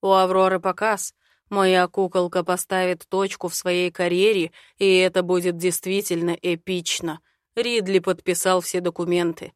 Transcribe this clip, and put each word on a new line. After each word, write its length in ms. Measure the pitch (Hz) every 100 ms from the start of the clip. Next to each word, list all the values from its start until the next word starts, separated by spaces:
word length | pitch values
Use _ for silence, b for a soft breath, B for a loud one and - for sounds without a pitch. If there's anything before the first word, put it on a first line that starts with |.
У 80 | 196
Авроры 520 | 190 185 185 185 185
показ. 520 | 185 180 214 202 - _ _ _ _
Моя 360 | 202 190 185 180
куколка 560 | - 185 185 175 185 175
поставит 600 | 180 - 190 185 175 -
точку 400 | 190 196 - 175
в 60 | -
своей 360 | 185 180 180
карьере, 600 | 170 175 175 202 208 165 b b b
и 220 | 196 185
это 220 | 185 185
будет 360 | 180 180 180 175
действительно 760 | 180 170 185 196 202 170 175 170
эпично. 760 | 180 170 - 185 170 - 165 156 _ _ _ -
Ридли 440 | 240 233 190 190
подписал 600 | 180 175 - 175 190 185
все 180 | 170 185
документы. 720 | 175 170 170 175 175 165 170